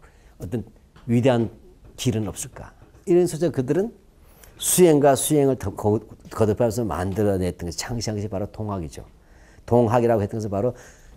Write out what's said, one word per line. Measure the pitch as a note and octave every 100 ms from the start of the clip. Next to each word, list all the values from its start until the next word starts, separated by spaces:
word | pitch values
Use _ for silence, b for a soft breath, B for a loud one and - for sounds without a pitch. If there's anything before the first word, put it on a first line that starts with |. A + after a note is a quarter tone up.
| b b b b
어떤 | G2 A2+ - - _ _ -
위대한 | A#2+ B2+ A#2+ G#2+ - - - - -
길은 | C3+ A2 G#2
없을까? | - - - - - - - -
이런 | F3 F3
소재 | D#3 E3
그들은 | - B2+ D3+ A3 - _ _ b b b b
수행과 | - - F3 D3 C#3+
수행을 | C3 - D3+ C#3 B2+
더 | G2+
거-, | - G#2+ A2 - - -
거듭하면서 | - G#2+ G2+ A#2+ G#2
만들어냈던 | A2 D#2 F#2 F#2 G#2 F#2+ F2+ F2 F2
것이, | E2
창시한 | - A#2 A2+ G#2+
것이 | G2+
바로 | G2 G2+
동학이죠. | - G#2+ G2 D#2 - - - b b b b
동학이라고 | - A#2+ A2+ A#2+ A#2 A2+
했던 | G2+ A2+
것은 | G#2+
바로 | G2 A#2+ - B B B